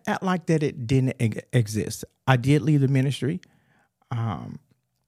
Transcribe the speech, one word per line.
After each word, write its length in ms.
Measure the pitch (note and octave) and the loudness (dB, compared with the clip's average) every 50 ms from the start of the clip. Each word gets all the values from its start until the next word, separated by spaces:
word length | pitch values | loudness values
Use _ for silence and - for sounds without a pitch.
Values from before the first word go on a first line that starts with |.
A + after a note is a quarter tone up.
| - | -6
act 160 | A3 G#3 - | -6 -4 -2
like 240 | - F#3 F#3 F3 - | -2 -2 -2 -2 0
that 160 | - E3 D#3 | 0 0 2
it 240 | D#3 B2+ - C3+ A#2+ | 0 -2 -4 -6 -2
didn't 340 | A2 C3+ C3 B2+ C3 - - | 0 2 2 2 2 0 0
e-, 200 | A#2+ G#2+ G#2+ - - _ | -2 -2 -2 -4 -8 _
exist. 520 | - B2+ A2 G#2 A2 G#2+ - - - - - - _ _ _ - | 0 0 0 0 -2 -4 -4 -4 -8 -10 -14 -16 _ _ _ 2
I 80 | C3 | 2
did 260 | B2 A#2+ C3+ D3 D3+ | 4 4 2 2 2
leave 180 | - D#3 D3+ C#3+ | 4 2 2 2
the 80 | C3+ C3 | 2 2
ministry. 520 | C#3 C3 C3 C#3+ C3 - B2 C3+ F3 F#3 - _ _ _ _ _ _ _ _ _ _ _ _ _ | 2 2 2 0 -2 -2 -4 -4 -4 -6 -10 _ _ _ _ _ _ _ _ _ _ _ _ _
Um, 480 | B2 A2+ A2+ A2+ F2+ B1+ A#1 G#1 - - - _ _ _ _ _ _ _ _ | -6 -4 -4 -4 -4 -6 -8 -12 -14 -16 -20 _ _ _ _ _ _ _ _